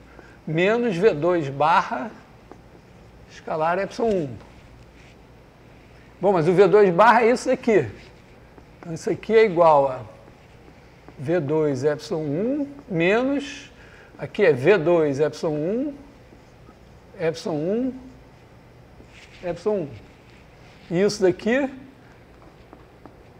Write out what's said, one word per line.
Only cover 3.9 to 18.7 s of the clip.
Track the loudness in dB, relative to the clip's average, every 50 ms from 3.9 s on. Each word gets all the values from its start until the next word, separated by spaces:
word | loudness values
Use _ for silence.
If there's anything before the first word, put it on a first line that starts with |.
| -6 -4 -2 -2
um. | -2 -2 -4 -6 -10 -16 -20 -20 -20 -20 -20 -20 -20 -20 -20 -20 -20 -20 -20 -20 -20 -20 -20 -20 -20 -20 -20 _ _ -20 -20 -20 -20 -20 -20 -20 -20 -20 -20 -20 -10 -2
Bom, | 0 2 2
mas | 2 2
o | 2 4
V | 6 6
dois | 6 6 6 6 6 4
barra | 4 6 6 6 6 4
é | 2
isso | 2 0 0 -2
daqui. | -2 -2 0 2 2 2 2 0 -10 -16 -20 -20 -20 -20 -20 -20 -20 -20 -20 -20 -20 -20 -20 -20 -20 -18
Então, | -14 -14 -12
isso | -8 -6 -6
aqui | -6 -6 -4 2 4
é | 4 4
igual | 4 4 4 6 6 6 6 4 2
a | -2 -8 -12 -18 -20 -20 -20 -20 -20 -20 -20 -20 -20 -20 -20 -20 -20 -20 -20 -20 -20 -20 -20 -20 -16
V | -12 -6 -2 -2 -2
dois | -2 -2 -2 0 0 -2 -2 -2 -2
epsilon | -2 -2 -4 -6 -8 -8 -6
um | -4 -4 -4 -4 -4 -4 -4 -4 -6 -8 -10 -20 -12 -6
menos, | -4 0 0 2 2 0 0 -2 -4 -4 -6 -10 -16 -18 -20 -20 -20 -20 -20 -20 -20 -20 -20 -20 -16
aqui | -16 -14 -10 -2 2 2
é | 2 2
V | 4 4 4 4
dois | 4 4 2 2 2 2 0 0 0
epsilon | -2 -2 -4 -6 -6 -4 -4
um, | -4 -4 -4 -4 -4 -6 -6 -8 -12 -20 -20 -20 -20 -20 -20 -20 -20 -20 -20 -20 -20 -20 -20 -20 -20 -20 -20 -20 -20 -20 -20 -10 -6
epsilon | -6 -6 -6 -6 -8 -6 -6
um, | -4 -4 -4 -2 -2 -4 -6 -6 -10 -18 -20 -20 -20 -20 -20 -20 -20 -20 -20 -20 -20 -20 -20